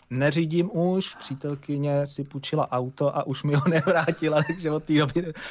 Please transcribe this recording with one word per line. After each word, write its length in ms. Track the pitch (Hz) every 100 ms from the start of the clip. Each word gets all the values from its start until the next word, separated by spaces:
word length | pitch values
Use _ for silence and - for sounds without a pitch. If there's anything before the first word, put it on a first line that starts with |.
| -
Neřídím 600 | 123 143 156 160 170 180 165
už, 380 | 180 185 190 -
přítelkyně 920 | - 139 147 143 147 143 143 143 143
si 160 | -
půjčila 480 | 139 139 - 156 -
auto 460 | 127 127 - 143 147
a 60 | 139
už 160 | 135
mi 120 | 147 143
ho 60 |
<laughs> 80 | 156
nevrátila, 760 | 160 185 170 160 165 156 151
takže 280 | 151 175 160
od 120 | 151
té 100 | -
doby 280 | 151 143 170
ne-, 120 | 175 - -